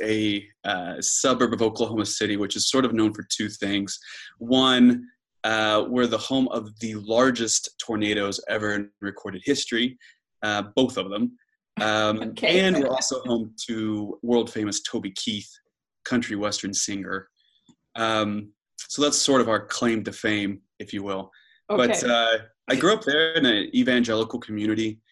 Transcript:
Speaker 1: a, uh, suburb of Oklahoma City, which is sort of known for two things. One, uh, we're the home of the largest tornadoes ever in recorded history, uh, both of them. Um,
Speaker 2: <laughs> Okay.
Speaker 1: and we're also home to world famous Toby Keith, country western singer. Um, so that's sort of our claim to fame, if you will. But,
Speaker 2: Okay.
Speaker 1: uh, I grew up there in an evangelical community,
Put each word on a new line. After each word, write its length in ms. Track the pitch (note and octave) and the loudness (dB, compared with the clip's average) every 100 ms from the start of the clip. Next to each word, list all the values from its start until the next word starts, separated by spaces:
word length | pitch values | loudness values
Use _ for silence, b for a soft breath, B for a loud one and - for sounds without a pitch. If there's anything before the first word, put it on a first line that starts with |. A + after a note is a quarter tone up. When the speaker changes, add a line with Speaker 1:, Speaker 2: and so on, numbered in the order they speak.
Speaker 1:
a, 440 | A2 A2 G#2+ G2+ G2+ _ G2+ | 0 0 0 -2 -6 _ -6
uh, 360 | F#2+ F2 E2+ | -4 -6 -6
suburb 500 | - - C3+ B2 A#2+ | -2 0 2 2 2
of 120 | A2+ | 2
Oklahoma 420 | A2+ G#2+ A2 A2 G#2 | 0 0 -2 -2 -2
City, 320 | - G#2+ G#2 | -2 -2 0
which 180 | G2 G2+ | -2 -2
is 140 | - | 0
sort 160 | C3+ B2 | 2 2
of 80 | |
known 180 | A2+ A2 | 2 2
for 120 | G#2+ | 0
two 260 | G#2 - G#2+ | -6 -4 -4
things. 480 | A2 G2+ G2+ G2+ - B B B B | -4 -2 -2 -4 -8 B B B B
One, 680 | A#2 C3 C3 B2+ B2 B2 - _ _ _ | 0 4 6 8 8 6 -2 _ _ _
uh, 420 | A2 A2 G#2+ G#2+ G#2 | -2 0 2 2 2
we're 160 | B2 A#2+ | 2 2
the 140 | A2 | 0
home 280 | - C3+ C3 | 0 0 0
of 280 | A#2 G#2+ A2 | -2 -8 -8
the 140 | A2+ | -8
largest 760 | G#2+ G#2 A2+ C3 A#2+ A2+ - - - | -6 0 4 4 2 0 -2 -2 -10
tornadoes 600 | - A2 G#2 G#2 G2+ G2 - | -6 -2 0 0 0 -4 -4
ever 280 | A2 G#2+ G#2 | -2 -2 -2
in 160 | G2+ _ | -6 _
recorded 400 | G2+ G2 G2+ F#2+ | -10 -10 -10 -6
history, 540 | C#3 C#3 - A2+ B2 C3 b b _ _ | -2 -2 0 0 0 -4 b b _ _
uh, 180 | G#2+ G#2 G#2 C3 | -2 -2 -2 0
both 220 | C3 G2+ | 0 0
of 120 | F#2 | -6
them. 260 | G2+ A#2+ - _ _ _ - | -2 -4 -4 _ _ _ -4
Um, 380 | G#2+ G#2+ G#2+ A2 | 0 2 2 0
Speaker 2:
<laughs> 100 | A2+ - | -4 -2
Okay. 220 | - F3+ | 2 4
Speaker 1:
and 180 | F#3+ E3 | 4 2
we're 100 | C3 | 2
also 320 | C3 - C3 | 0 -2 -4
home 320 | B2 A#2 G#2+ - - | -2 -2 -2 -8 -8
to 540 | A2+ A2 G#2+ G#2 - | -4 -4 -4 -6 -8
world 320 | A#2+ A#2+ A2 | 0 0 0
famous 260 | A2+ G#2 G2 | -4 -4 -4
Toby 260 | - A#2 G2 | -6 -8 -8
Keith, 380 | - - G#2 - - _ _ _ _ - | -8 -6 -6 -10 -20 _ _ _ _ -2
country 300 | B2 A#2 G#2 | -2 0 -2
western 380 | G#2 - G2+ | -4 -4 -4
singer. 560 | G2 - G2+ F#2 F#2+ - b b b b _ _ A2+ | -4 -4 -6 -8 -10 -10 b b b b _ _ -4
Um, 560 | A2+ A2 G#2 G#2 G#2 _ _ - | -2 0 0 -4 -8 _ _ -20
so 240 | - - | -10 0
that's 160 | D3 D3 | 2 2
sort 220 | - C3+ | 4 4
of 80 | A2+ | 4
our 180 | G#2 - | 0 -2
claim 380 | - A#2+ A2 | -2 0 0
to 80 | G2+ | -2
fame, 500 | - A2 G#2+ G2+ G2 _ - | -4 -2 -2 -2 -6 _ -18
if 140 | G2+ | -12
you 80 | G2+ | -8
will. 300 | G2 F#2+ F#2+ b b b - | -6 -6 -8 b b b -2
But, 340 | G#3 B2 - | 2 4 2
Speaker 2:
Okay. 60 | B2 | 2
Speaker 1:
uh, 280 | A#2 A2+ A2+ - _ - | 2 4 0 -2 _ -2
I 80 | C3+ | 2
grew 160 | D#3+ | 4
up 100 | A3 C#3 | 2 2
there 280 | D3 D#3+ E3 | 2 2 2
in 100 | C3 | 2
an 280 | G#2 - | 2 0
evangelical 640 | B2 B2 B2 A#2 A2 A2 A#2+ | 0 2 2 2 0 -2 -6
community, 600 | - G#2+ G#2+ A2 A2 A2 _ | -8 -4 -2 0 -2 -6 _